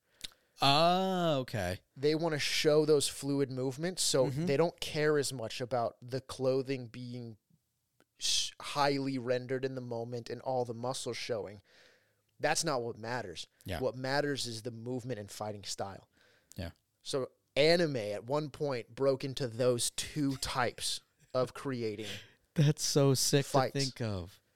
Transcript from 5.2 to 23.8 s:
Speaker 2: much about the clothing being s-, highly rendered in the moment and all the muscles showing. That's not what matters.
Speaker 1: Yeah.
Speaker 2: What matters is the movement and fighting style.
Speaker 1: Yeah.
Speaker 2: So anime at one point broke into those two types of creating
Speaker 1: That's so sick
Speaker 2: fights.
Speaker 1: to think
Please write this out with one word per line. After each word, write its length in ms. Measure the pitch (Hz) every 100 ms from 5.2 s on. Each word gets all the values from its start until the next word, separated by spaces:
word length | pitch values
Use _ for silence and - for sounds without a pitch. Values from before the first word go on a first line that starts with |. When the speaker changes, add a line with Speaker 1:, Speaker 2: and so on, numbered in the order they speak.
| 131
Speaker 2:
much 300 | 131 110 -
about 340 | 123 123 117 -
the 180 | 123 131
clothing 680 | - - 131 131 127 131 120
being 500 | 123 123 123 117 107 _ _ _ _ _ _ _ -
s-, 320 | - - - -
highly 580 | - 147 143 139 135 135
rendered 460 | 120 123 123 131
in 120 | 131 131
the 60 |
moment 480 | 123 117 120 120 117
and 120 | 120
all 240 | 131 127 120
the 80 |
muscles 420 | 113 123 123 127 113
showing. 460 | - 113 92 104 - _ - _ _ _ _ -
That's 240 | 147 160 160
not 160 | 131
what 160 | 117 107
matters. 500 | 110 123 104 80 - _ -
Speaker 1:
Yeah. 140 | 85
Speaker 2:
What 160 | 123 127
matters 520 | 131 143 147 135 120
is 160 | 113
the 80 | 117
movement 480 | 113 120 127 131 110
and 120 | 101
fighting 320 | - 107 104
style. 460 | 95 - 98 - - _ _ _ _ -
Speaker 1:
Yeah. 140 | 87 - _ _
Speaker 2:
So 260 | - 139 127 _ _ 131
anime 400 | 156 175 165 131
at 300 | 104 101 117
one 240 | 151 151
point 440 | - 147 123 107
broke 300 | 117 139 131
into 240 | 139 123 127
those 440 | 113 127 120 -
two 440 | - - 156 139 131
types 600 | - 135 117 - - - _ _ _
of 200 | 127 123
creating 520 | - 139 123 110 104 104 101 - _ _ -
Speaker 1:
That's 280 | 147 -
so 300 | - 151 139
sick 320 | 131 - 143 -
Speaker 2:
fights. 280 | 139 127
Speaker 1:
to 60 |
think 220 | 139